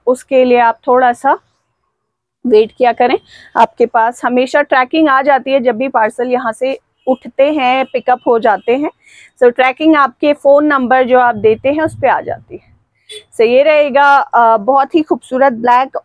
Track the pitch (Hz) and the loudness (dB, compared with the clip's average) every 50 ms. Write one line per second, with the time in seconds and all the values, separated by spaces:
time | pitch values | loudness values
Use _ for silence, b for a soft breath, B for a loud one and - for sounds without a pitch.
0 | _ 240 254 - - - 269 254 254 247 240 240 233 226 226 - _ 262 247 254 | _ -4 -4 -4 -4 -2 0 2 2 2 2 2 2 0 -2 -2 _ -2 0 2
1 | 254 240 240 - - 269 302 - _ _ _ _ _ _ _ _ _ _ _ _ | 2 0 -2 -2 -2 -2 -2 -2 _ _ _ _ _ _ _ _ _ _ _ _
2 | _ _ _ _ _ _ _ _ - 247 214 214 226 220 - - 254 240 226 - | _ _ _ _ _ _ _ _ -2 0 2 2 2 0 -2 -2 -2 -2 0 0
3 | 247 247 277 440 B B B B B B B - 226 - _ - 240 240 - 233 | 0 -2 -2 -4 B B B B B B B 0 0 0 _ -2 -2 -2 0 0
4 | 220 233 247 - - 254 247 247 262 247 - 294 285 - 294 262 254 254 - 320 | -2 -2 -4 -6 -6 -4 -2 -2 -2 0 -2 -2 -2 0 0 -2 -2 0 0 0
5 | 320 294 262 269 269 285 269 262 247 269 269 277 233 254 226 214 262 269 262 233 | 0 2 2 0 2 0 0 0 0 -2 -2 -2 0 -2 -2 -2 -4 -4 -2 -2
6 | 214 214 - - 240 254 247 247 247 226 220 - 254 269 269 - _ _ _ _ | -2 -2 -2 -6 -4 -4 -4 -4 -4 -6 -6 -6 -6 -6 -6 -8 _ _ _ _
7 | _ 254 262 - - 269 - - 269 294 302 302 254 247 254 262 262 - - 240 | _ -4 -4 -4 -6 -8 -4 -2 0 0 0 0 -2 -2 -2 -2 -2 -4 -6 -6
8 | - - 247 247 - - 233 226 190 233 202 190 - 233 240 277 302 - - b | -4 -2 -4 -2 0 -2 0 0 0 0 -2 -2 -2 -2 -2 -2 -4 -6 -8 b
9 | b b b b b b b _ 254 240 240 - 254 262 254 - 311 320 311 294 | b b b b b b b _ -2 0 0 0 -2 -2 -2 -2 0 0 2 2
10 | 269 254 - _ 311 294 285 294 - 277 285 294 302 302 285 269 254 233 254 262 | 0 -2 -4 _ -2 -2 -2 0 2 2 2 2 2 0 0 -2 0 0 0 0
11 | 262 233 254 254 247 240 226 208 202 214 226 226 - 269 294 311 311 330 - - | 2 2 2 2 2 0 0 0 0 0 0 0 -2 -4 -2 -2 -4 -6 -4 -4
12 | 277 240 196 139 - - - - - - - - _ _ _ _ _ _ B B | -2 -2 -2 -2 -4 -8 -12 -12 -14 -18 -20 -20 _ _ _ _ _ _ B B
13 | B B 427 427 B B _ - 226 233 247 262 285 311 302 294 294 285 233 277 | B B -20 -20 B B _ 0 0 2 2 2 2 2 2 2 0 0 0 2
14 | 285 285 277 269 - - - 233 233 226 226 220 202 233 269 277 277 - - 320 | 2 4 4 2 0 0 0 2 2 2 2 2 0 0 0 0 0 0 -2 -4
15 | 302 - 349 240 - - 254 247 269 277 233 220 233 240 240 247 269 262 - - | -2 -2 -4 -6 -6 -6 -4 0 0 0 0 -2 0 0 0 0 0 -2 -6 -6